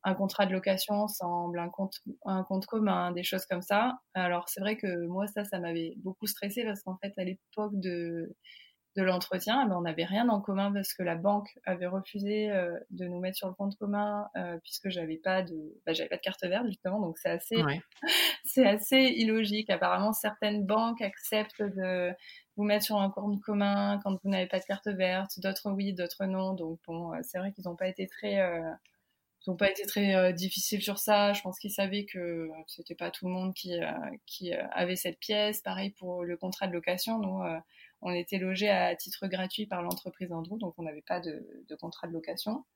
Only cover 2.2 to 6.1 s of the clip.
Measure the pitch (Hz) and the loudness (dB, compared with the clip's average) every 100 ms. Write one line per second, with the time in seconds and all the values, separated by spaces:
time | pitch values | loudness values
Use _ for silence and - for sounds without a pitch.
2.2 | - 190 190 190 190 226 214 180 180 175 | -2 -2 0 -2 0 2 4 4 2 -2
3.2 | 180 190 - 180 180 202 247 254 _ 190 | -2 -4 -2 -4 2 4 4 0 _ -2
4.2 | 180 175 - - 196 214 202 175 170 180 | 2 0 -2 -2 -2 0 0 -2 -2 -2
5.2 | 202 208 208 185 170 165 165 - 190 | -2 -4 -4 -4 -2 -2 -4 -6 -8